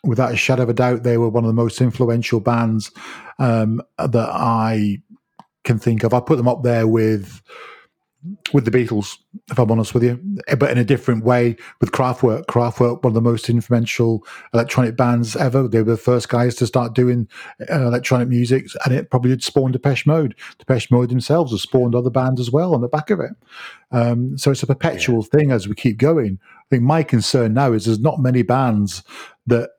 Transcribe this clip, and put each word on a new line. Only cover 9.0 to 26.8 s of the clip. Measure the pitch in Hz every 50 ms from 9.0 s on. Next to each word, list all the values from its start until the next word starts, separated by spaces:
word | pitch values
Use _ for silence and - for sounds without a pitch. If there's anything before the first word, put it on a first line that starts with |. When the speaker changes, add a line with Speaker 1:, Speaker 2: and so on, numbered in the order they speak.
| 101 - - _ _ _ - 214 _ -
Speaker 1:
if | - -
I'm | 120 107
honest | 113 113 110 - -
with | 123
you, | 117 120 120 123 175 202 202 185 - - 143 120
but | 139 139
in | 123 123
a | 117
different | 104 143 - - - 120 110 110
way | 123 123 123 120 120 113 - - - - _
with | - -
Kraftwerk. | - - 131 127 127 - - 117 110 - -
Kraftwerk, | - - 120 120 120 - - 123 120 120 - -
one | 123
of | 107
the | 113
most | 113 120 117 113 - -
influential | 117 120 110 - 123 117 117 - - - 117 113 113 104 _ - - - - -
electronic | - 117 117 123 - - 127 113 120
bands | 120 127 120 120 120 120 110 -
ever. | - 156 127 117 135 135 113
They | 107 113
were | 110 110
the | 117
first | 110 - 123 123 120 - -
guys | - 120 120 123 117
to | - 127
start | 110 - 131 120 113 113
doing, | 131 123 123 123 120 113 - - - - - - _ - -
uh, | 180 147
electronic | 127 120 120 123 - - 131 123 120 127
music, | 123 120 123 113 131 131 - - - - -
and | - 127
it | 123 - -
probably | - 123 123 127
did | 131 135 -
spawn | - - 143 135 127
Depeche | 123 127 - 143 131 - -
Mode. | 147 156 165 151 120 - _ - - - _
Depeche | - - 131 117 - -
Mode | 123 120 123 117
themselves | 123 127 - - 147 170 165 127
have | 117 95
spawned | - - - 131 123 120 117
other | 123 120 123
bands | 113 131 127 131 131 123
as | 123 120
well | 120 151 175 185 160
on | 123
the | 120 -
back | - 151 151 -
of | 208 170
it. | - - - _ _ _ - - - - - _ _ _
Um, | - 120 117 120 120 120 123 131 139
so | 131 - 143
it's | 135 - -
a |
perpetual | - 135 - - 165 - - - - 120 113 107 -
Speaker 2:
Yeah. | - 151
Speaker 1:
thing | 151 139
as | 127 107 92 101
we | 104
keep | - - 120 104 110
going. | 127 151 165 156 117 101 95 95
I | _ _ - - _ _
think | 139 123